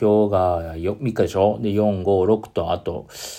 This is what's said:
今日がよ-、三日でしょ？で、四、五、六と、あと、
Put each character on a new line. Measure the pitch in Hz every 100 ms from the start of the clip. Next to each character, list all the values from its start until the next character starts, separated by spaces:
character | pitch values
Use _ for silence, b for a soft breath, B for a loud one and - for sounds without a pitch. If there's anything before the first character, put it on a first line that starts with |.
今 | 107 107 104
日 |
が | 95 92 85 82 80
よ-、 | 87 104
三 | 131
日 | 107
で | 90
し |
ょ？ | 95 101 104
で、 | 110
四、 | 101 104 98
五、 | 92 98 92
六 | 110 -
と、 | - 85
あ | 87
と、 | 90 85 - B B